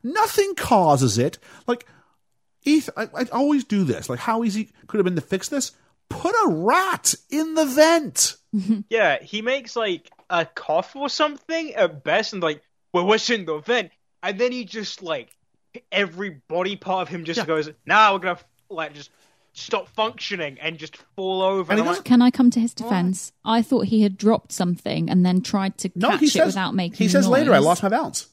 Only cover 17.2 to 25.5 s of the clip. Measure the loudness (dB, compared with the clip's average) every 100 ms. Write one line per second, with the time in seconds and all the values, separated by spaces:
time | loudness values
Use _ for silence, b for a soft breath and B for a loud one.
17.2 | -6 -6 -2 -2 -4 -12 0 4 4 2
18.2 | -4 -6 _ _ _ -10 -10 -12 -20 _
19.2 | _ _ _ -20 -6 -6 -4 -4 -4 -4
20.2 | -10 -8 -8 -6 -10 -10 -16 -18 _ -8
21.2 | -4 0 0 0 0 0 0 -4 2 6
22.2 | 6 6 4 4 -2 -4 -4 0 0 -4
23.2 | -10 _ -2 0 2 0 2 2 2 2
24.2 | 0 0 _ -4 -2 -2 -4 -4 0 2
25.2 | 4 2 0